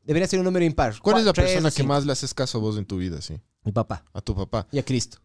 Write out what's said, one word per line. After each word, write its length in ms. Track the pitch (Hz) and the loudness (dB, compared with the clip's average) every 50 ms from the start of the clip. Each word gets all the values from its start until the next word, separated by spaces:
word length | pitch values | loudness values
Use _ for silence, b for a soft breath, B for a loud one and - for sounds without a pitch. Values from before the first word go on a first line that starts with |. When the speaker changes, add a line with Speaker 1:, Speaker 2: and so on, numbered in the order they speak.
Speaker 1:
Debería 260 | _ - 147 165 190 | _ 0 0 0 2
ser 120 | 180 202 185 | 2 0 0
un 60 | 185 | 2
número 200 | 185 185 180 170 | 2 2 2 2
impar. 320 | 165 156 - 139 117 107 - | 2 2 2 0 0 -2 0
Speaker 2:
¿Cuál 180 | - 202 220 233 | 2 4 4 6
es 60 | 220 | 4
la 60 | 202 | 4
Speaker 1:
Cua-, 40 | 170 | 4
tres 120 | - - 185 | 4 2 2
Speaker 2:
persona 180 | 185 180 160 | 2 2 2
Speaker 1:
o 40 | 156 | 2
Speaker 2:
que 40 | - | 2
Speaker 1:
cinco. 100 | - 139 135 | 2 0 2
Speaker 2:
más 140 | 143 143 139 | 2 0 0
le 80 | 143 131 | 0 -2
haces 200 | - - 131 - | -2 -4 -6 -4
caso 260 | - 131 - - 113 | -4 -4 -2 -2 -2
vos 180 | 107 110 107 107 | -2 -2 -2 -4
en 60 | 101 | -6
tu 120 | - 101 | -4 -4
vida, 240 | 92 90 92 82 73 | -4 -4 -4 -6 -8
sí? 180 | - - 78 - _ _ _ _ _ | -10 -12 -12 -14 _ _ _ _ _
Speaker 1:
Mi 80 | 107 | -4
papá. 320 | 98 117 110 - 104 - _ _ | -2 -2 -2 -2 -6 -10 _ _
Speaker 2:
A 100 | _ 101 | _ -10
tu 120 | - - 104 | -6 -4 -4
papá. 320 | 95 95 - - 110 98 _ | -4 -4 -4 -4 -6 -6 _
Speaker 1:
Y 80 | - 139 | -4 -4
a 40 | 123 | -2
Cristo. 360 | - 127 120 - - - _ _ | 0 -2 -2 -2 -4 -12 _ _